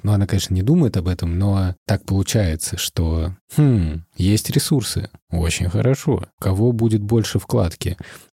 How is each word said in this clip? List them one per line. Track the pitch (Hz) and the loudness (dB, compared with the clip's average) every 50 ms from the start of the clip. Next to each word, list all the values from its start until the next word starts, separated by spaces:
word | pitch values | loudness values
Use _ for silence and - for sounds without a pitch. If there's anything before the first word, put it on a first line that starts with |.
| - | 0
Ну, | 101 104 | 0 2
она, | 98 98 | 2 2
конечно, | - 101 95 - - 95 | 0 0 -2 -2 0 0
не | 92 | 0
думает | 95 120 165 180 151 110 - | 2 2 4 4 2 2 0
об | 98 85 | 0 0
этом, | 90 87 - 87 85 85 90 | -2 -2 -2 -2 -2 0 0
но | 98 101 98 98 95 90 90 - _ | 2 2 2 2 0 -2 -2 -4 _
так | - 98 95 - | -2 -2 -2 -2
получается, | - 98 98 95 - - 113 101 82 78 78 - - 90 | 0 0 0 0 0 0 0 2 0 0 -2 -4 -6 -6
что, | - - - - - 85 80 80 82 80 85 92 - _ - - | -6 -6 -4 -2 -2 0 0 0 0 -2 -4 -6 -10 _ -4 0
«Хм, | 151 151 139 120 101 85 78 76 82 - _ _ | 2 4 4 4 2 2 0 -2 -6 -10 _ _
есть | - 87 98 104 107 - - | -2 2 2 2 2 0 -2
ресурсы. | - 147 - - 156 131 - - - - 101 - - - _ _ | -2 -2 0 0 0 0 0 -2 -4 -6 -6 -6 -10 -18 _ _
Очень | 85 85 80 82 82 - 90 87 | -2 -2 0 0 0 -2 -2 -2
хорошо. | 90 107 110 127 135 - - 156 117 90 - - _ _ | 0 0 0 0 0 0 0 -2 -2 -2 -4 -8 _ _
Кого | - 98 95 98 113 123 | -2 -2 0 2 2 2
будет | 120 110 117 113 110 107 | 2 2 2 2 2 0
больше | 104 104 117 113 104 - - - | 0 0 0 0 0 0 -2 -4
в | - | -2
кладке? | - 123 117 95 85 - - - 90 90 - - - - - - _ | -2 0 0 0 0 -2 -4 -6 -6 -6 -8 -10 -16 -20 -20 -20 _